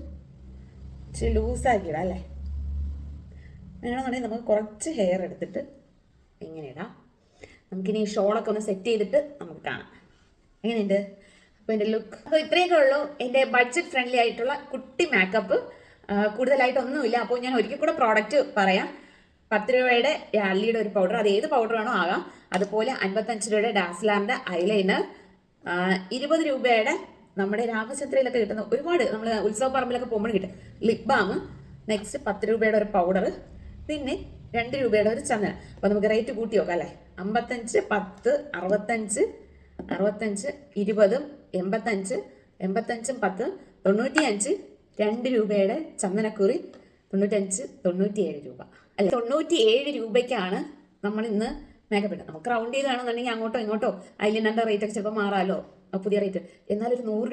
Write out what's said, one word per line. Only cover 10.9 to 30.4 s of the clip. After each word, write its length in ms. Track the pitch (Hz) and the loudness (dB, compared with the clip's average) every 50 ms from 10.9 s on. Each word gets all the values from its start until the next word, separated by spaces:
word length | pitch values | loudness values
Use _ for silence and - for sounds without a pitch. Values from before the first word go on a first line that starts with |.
| 190 202 202 - - - - - - - _ _ _ _ | 2 0 0 -4 -10 -20 -20 -20 -20 -20 _ _ _ _
അപ്പോൾ 140 | _ - 226 | _ -2 0
എൻ്റെ 120 | 214 208 214 | 0 2 0
ലുക്ക്? 240 | 220 220 214 - - - - | 0 -2 -4 -6 -14 -18 -4
അപ്പോൾ 120 | - 311 311 311 | 2 2 2 2
ഇത്രയൊക്കെ 320 | 214 311 349 359 349 349 311 | 4 4 4 6 6 6 6
ഉള്ളൂ 180 | 277 262 277 294 294 - - - 240 | 8 6 6 2 0 -4 -6 -6 -4
എൻ്റെ 160 | 247 247 269 262 226 240 | 2 4 4 4 4 4
ബഡ്ജറ്റ് 360 | 247 247 240 - 339 - - | 4 4 4 2 -2 -4 0
ഫ്രണ്ട്ലി 260 | - 262 240 247 254 240 | -2 -2 0 2 2 4
ആയിട്ടുള്ള 320 | 233 226 - 233 233 269 285 285 - - | 4 2 2 -2 -2 -2 -2 -4 -6 -10
കുട്ടി 320 | - - - - - - 349 311 | -10 -10 -10 -8 -2 0 0 2
മേക്കപ്പ്. 440 | 254 196 185 185 202 220 196 185 285 480 - - - - - - - _ - - | 4 2 2 2 2 0 2 2 0 0 0 -4 -12 -18 -20 -20 -20 _ -8 -2
ആ, 40 | 202 202 208 208 208 | 0 2 2 0 0
കൂടുതലായിട്ടൊന്നുമില്ല. 800 | 240 254 254 277 262 254 254 - 269 240 254 285 302 262 220 240 240 220 | 0 2 4 4 4 4 4 2 0 0 0 -2 0 0 2 0 0 0
അപ്പോൾ 140 | 196 247 247 247 | 0 -2 -2 -2
ഞാൻ 80 | 254 254 254 | 0 0 0
ഒരിക്കൽ 200 | - 214 277 - | 0 0 0 0
കൂടെ 120 | 302 330 320 320 | 0 0 2 4
പ്രോഡക്റ്റ് 380 | 254 220 214 214 208 - 294 285 - - - | 4 4 4 4 2 4 2 2 2 2 2
പറയാം. 320 | 214 190 190 185 190 196 190 - - - - - - _ _ _ _ _ _ | 2 4 4 4 2 0 -2 -8 -14 -20 -20 -20 -20 _ _ _ _ _ _
പത്ത് 180 | 220 208 202 - 247 | -2 0 2 2 2
രൂപയുടെ 380 | 254 254 247 240 240 240 285 302 - - - - 214 | 4 4 4 4 4 4 2 0 -2 -4 -2 0 0
യാർലിയുടെ 400 | 202 190 190 190 214 226 226 226 208 | 2 2 2 2 2 2 0 0 -2
ഒരു 60 | 208 - | 0 2
പൗഡർ, 200 | 208 185 185 220 233 | 2 2 2 2 2
അത് 60 | 214 208 196 | 4 4 4
ഏത് 100 | 208 311 311 302 | 4 2 2 2
പൗഡർ 200 | 247 226 214 226 220 | 2 2 2 0 -2
വേണോ 120 | 214 247 240 190 | -2 0 0 0
ആകാം. 200 | 170 175 202 302 - - - - - _ - | 2 0 0 -2 -4 -8 -14 -20 -10 _ -2
അതുപോലെ 360 | 185 202 196 214 214 220 262 254 - - | -2 0 0 0 0 0 0 0 -2 -2
അൻപത്തഞ്ച് 420 | 190 190 220 208 233 226 208 202 220 | 0 0 0 -2 -2 -4 -4 -2 0
രൂപയുടെ 180 | 214 214 220 233 208 196 | 2 2 2 2 2 2
ഡാസ്ലാറിൻ്റെ 580 | 180 170 180 185 214 214 208 202 202 214 262 - - - 180 165 | 0 0 -4 -2 0 2 2 2 2 0 -2 -4 -4 -4 -2 0
ഐലൈനർ, 440 | 180 202 220 202 185 190 233 302 - - - - - - - _ _ _ _ _ - - | 2 2 2 4 4 4 2 2 0 -4 -8 -16 -20 -20 -20 _ _ _ _ _ -8 -4
ആ, 40 | 175 180 180 190 190 185 - - 233 | -2 0 2 2 2 0 -2 -4 -4
ഇരുപത് 280 | 262 277 285 320 320 320 294 | -4 2 2 2 2 4 0
രൂപയുടെ 440 | 269 247 220 247 233 220 214 269 330 392 - - - - - _ _ 190 | 0 2 4 4 4 4 4 2 0 -2 -6 -10 -18 -20 -20 _ _ -2
നമ്മുടെ 240 | 196 196 208 220 240 233 226 | -2 0 0 -2 -2 -2 -2
രാമചന്ദ്രയിലൊക്കെ 680 | 220 220 233 277 - 285 254 - 269 262 247 - 240 | -4 -4 -6 -6 -8 -6 0 2 2 2 4 2 0
കിട്ടുന്ന 200 | 214 202 214 220 202 - 240 | 0 0 -2 -4 -2 -2 -2
ഒരുപാട്, 300 | 269 294 339 349 339 233 - 214 | -2 0 0 2 2 2 0 0
നമ്മൾ 140 | 214 226 226 226 214 180 220 | -2 -2 -2 -2 0 0 0
ഉത്സവ 200 | 214 254 262 262 262 | 0 0 0 0 2
പറമ്പിലൊക്കെ 320 | 262 262 247 240 240 254 - | 0 0 0 -2 -4 -4 -2
പോകുമ്പോൾ 200 | 226 214 208 240 214 | -2 -2 0 0 0
കിട്ടും 180 | 185 | -2